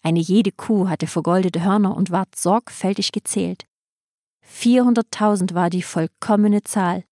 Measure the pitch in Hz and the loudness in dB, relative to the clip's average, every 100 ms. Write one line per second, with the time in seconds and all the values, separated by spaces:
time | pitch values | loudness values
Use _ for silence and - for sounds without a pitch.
0 | 165 170 165 196 196 - - 214 185 156 | 0 0 2 2 2 -4 -2 0 0 -2
1 | - 170 156 185 185 170 185 202 196 - | -4 -2 0 0 0 0 0 2 0 0
2 | 180 180 190 - 175 214 - - 185 202 | -2 -2 -4 -4 0 0 -2 -6 -4 -2
3 | - 214 - 208 180 185 - _ _ _ | -4 -6 -6 -4 -4 -8 -16 _ _ _
4 | _ _ _ _ _ - 240 247 247 233 | _ _ _ _ _ -2 2 4 4 2
5 | 220 - 208 208 185 170 175 180 - 170 | 0 0 0 2 0 0 0 -2 -4 -4
6 | 160 _ - 208 208 208 - 214 180 185 | -4 _ 0 2 4 2 0 -2 -2 -4
7 | - | -8